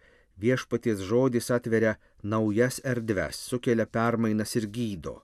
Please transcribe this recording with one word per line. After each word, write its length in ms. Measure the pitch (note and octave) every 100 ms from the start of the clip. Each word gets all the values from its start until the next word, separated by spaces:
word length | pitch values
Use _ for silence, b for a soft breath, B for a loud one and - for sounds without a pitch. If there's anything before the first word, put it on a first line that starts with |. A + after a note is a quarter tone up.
| b b b -
viešpaties 640 | G#2+ B2+ - A#2+ A#2+ G2+
žodis 460 | F#2+ A#2+ C3 A#2 -
atveria 460 | A#2+ A#2+ A2+ A2 G#2 b b
naujas 540 | G#2 A2 A2 G#2 B2+ - C3+
erdves, 560 | A#2+ A2 F#2+ D2 - -
sukelia 380 | B2 B2+ A2+ G#2+
permainas 680 | A2+ A#2 A2+ A2+ G#2+ G#2 A#2+
ir 140 | G#2+
gydo 460 | A2+ A#2 F#2 D2 -